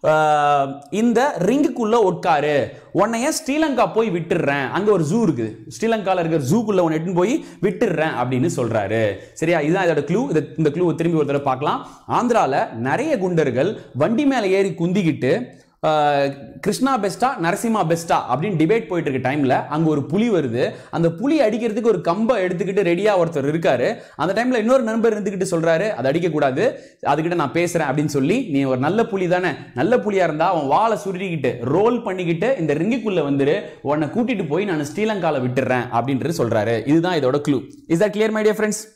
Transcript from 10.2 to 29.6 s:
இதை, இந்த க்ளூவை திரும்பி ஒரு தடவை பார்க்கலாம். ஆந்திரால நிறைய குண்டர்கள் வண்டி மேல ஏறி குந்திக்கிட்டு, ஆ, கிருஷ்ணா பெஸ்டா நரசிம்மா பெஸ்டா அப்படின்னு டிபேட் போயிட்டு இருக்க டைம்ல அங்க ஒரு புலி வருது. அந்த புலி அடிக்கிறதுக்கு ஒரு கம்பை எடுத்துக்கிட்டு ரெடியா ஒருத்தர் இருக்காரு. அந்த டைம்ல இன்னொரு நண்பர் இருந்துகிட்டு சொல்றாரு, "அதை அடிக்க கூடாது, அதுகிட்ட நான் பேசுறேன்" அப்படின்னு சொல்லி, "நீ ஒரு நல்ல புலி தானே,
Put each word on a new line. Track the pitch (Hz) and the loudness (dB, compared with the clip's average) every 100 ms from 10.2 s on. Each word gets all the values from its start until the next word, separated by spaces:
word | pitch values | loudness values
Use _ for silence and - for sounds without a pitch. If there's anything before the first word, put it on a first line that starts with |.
| 277 | 0
இதை, | 156 139 - | -2 -2 0
இந்த | 151 | 0
க்ளூவை | 151 180 | 2 0
திரும்பி | 151 165 165 | 0 0 0
ஒரு | 139 | 0
தடவை | 139 | 0
பார்க்கலாம். | 143 127 151 240 - - - | -2 -2 -2 -4 -8 -18 -4
ஆந்திரால | 147 233 226 156 143 220 | 0 2 2 2 0 -2
நிறைய | 113 123 160 302 262 | -4 -2 0 0 0
குண்டர்கள் | 185 170 135 117 170 226 - | 0 0 0 0 -2 -2 -10
வண்டி | 123 160 226 285 | -2 0 2 2
மேல | 262 202 | 2 2
ஏறி | 190 196 | 2 2
குந்திக்கிட்டு, | 165 170 185 165 127 127 190 247 - _ _ | 0 0 2 0 0 0 0 -2 -14 _ _
ஆ, | 156 156 147 143 139 139 - - | 0 2 2 2 0 -4 -16 -6
கிருஷ்ணா | - 208 262 254 | -4 0 0 0
பெஸ்டா | 196 165 254 - | -2 0 -2 0
நரசிம்மா | 165 202 233 220 170 | -2 0 0 0 0
பெஸ்டா | 165 - 165 - | 0 0 -2 0
அப்படின்னு | 131 190 170 | -2 -2 0
டிபேட் | 160 226 226 | 2 2 0
போயிட்டு | 175 147 | -4 -2
இருக்க | 131 127 | -2 -2
டைம்ல | 147 131 156 - | 0 2 0 0
அங்க | 151 160 | -2 0
ஒரு | 151 - | 0 0
புலி | 170 233 | 0 2
வருது. | 185 139 113 185 - - | 2 0 -2 -2 -4 -8
அந்த | - 165 | 0 0
புலி | 165 269 311 | 0 0 2
அடிக்கிறதுக்கு | 226 220 226 208 226 | 2 2 -2 0 0
ஒரு | 190 | 0
கம்பை | 165 180 226 240 | 0 0 0 0
எடுத்துக்கிட்டு | 185 175 190 196 | 0 -2 -2 0
ரெடியா | 180 175 208 | 0 2 2
ஒருத்தர் | 196 160 147 | 2 0 0
இருக்காரு. | 139 156 170 127 147 233 - - | -2 0 2 2 0 -2 -12 -6
அந்த | 160 196 | -2 0
டைம்ல | 247 | 0
இன்னொரு | 247 220 262 | 0 2 2
நண்பர் | 226 226 226 214 | 2 0 0 0
இருந்துகிட்டு | 202 190 175 | -4 -4 -2
சொல்றாரு, | 170 165 165 214 | 0 2 2 0
"அதை | 202 | -2
அடிக்க | 127 160 175 | 0 0 0
கூடாது, | 151 139 160 226 - - _ - | 2 0 2 -2 -2 -18 _ -2
அதுகிட்ட | 147 160 | 0 0
நான் | 170 139 | 0 -2
பேசுறேன்" | 165 170 170 147 | 0 0 0 0
அப்படின்னு | 147 | 0
சொல்லி, | 151 143 135 233 226 | 0 0 2 0 0
"நீ | 139 | 0
ஒரு | 135 127 | 0 0
நல்ல | 143 208 226 | 2 0 0
புலி | 196 180 | 0 0
தானே, | 180 185 131 | 0 0 -4